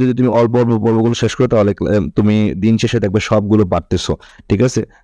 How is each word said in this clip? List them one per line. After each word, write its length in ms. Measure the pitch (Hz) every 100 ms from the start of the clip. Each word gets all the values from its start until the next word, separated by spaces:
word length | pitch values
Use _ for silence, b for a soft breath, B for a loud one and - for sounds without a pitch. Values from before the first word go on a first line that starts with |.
যদি 100 | 127
তুমি 140 | 123 127
অল্প 280 | 113 117 123
অল্প 140 | 120
পর্বগুলো 440 | 113 110 113 113
শেষ 200 | 117 113
করো, 120 | - 127
তাহলে, 280 | 113 101 101 82 104
এম, 140 | 92
তুমি 440 | - 104 107 107
দিন 240 | 80 104 113
শেষে 220 | 117 117
দেখবে 200 | 101 104
সবগুলো 440 | - 110 104 107 95
পারতেছো, 500 | 87 - 90 - 80 B B -
ঠিক 140 | 98
আছে? 240 | 123 113 107 b